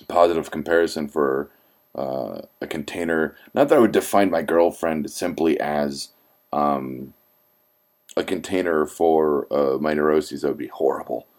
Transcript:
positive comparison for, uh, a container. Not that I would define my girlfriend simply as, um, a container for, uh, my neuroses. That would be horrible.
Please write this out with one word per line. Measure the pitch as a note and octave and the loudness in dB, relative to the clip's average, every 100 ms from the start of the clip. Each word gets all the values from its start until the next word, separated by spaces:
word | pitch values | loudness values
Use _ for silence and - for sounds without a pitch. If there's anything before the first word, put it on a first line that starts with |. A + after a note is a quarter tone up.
| - | -2
positive | F2 F2 E2 D#2 | 4 4 4 -4
comparison | D#2 D2 E2+ E2 E2 D2 | -6 0 2 2 -2 -6
for, | D#2 C#2+ C2+ C#2+ _ _ _ _ - | 0 0 0 -4 _ _ _ _ -8
uh, | C2+ C2 A1+ G1+ - _ | -6 -6 -8 -10 -16 _
a | - | -8
container. | D#2 C#2+ F#2 E2+ E2 D2+ - - | -8 -8 -6 -2 0 -2 -6 -4
Not | G#2+ D3 | 2 4
that | D#3 | 6
I | |
would | A2+ | 6
define | G2 - G#2 G2 | 4 2 2 2
my | E2 | 0
girlfriend | D#2 E2 E2+ - E2 D#2 D2 | 0 2 2 2 -4 -4 -6
simply | - F2+ D#2+ D#2+ - | -6 -6 -2 0 0
as, | D2 D2+ D2 C#2 - _ _ _ _ | 0 -2 -2 -4 -12 _ _ _ _
um, | C#2+ D2 C#2 C2 B1+ C2+ - _ _ _ _ _ _ _ _ - - | -2 0 -2 -4 -10 -14 -18 _ _ _ _ _ _ _ _ -10 -6
a | |
container | F#2 F#2 - F#2 F2 D#2 D2+ | -4 -6 -4 -2 0 0 0
for, | - E2+ D#2+ D#2 D2 - | 0 2 4 2 0 0
uh, | D2 C#2+ C2+ | 0 0 0
my | D2+ | 0
neuroses. | D2+ D2+ D#2 D2 C#2+ | 0 2 2 0 -2
That | C#2+ | -4
would | C2 | -4
be | - | -8
horrible. | - C#2 - - A#1+ - | -2 0 0 -4 -10 -10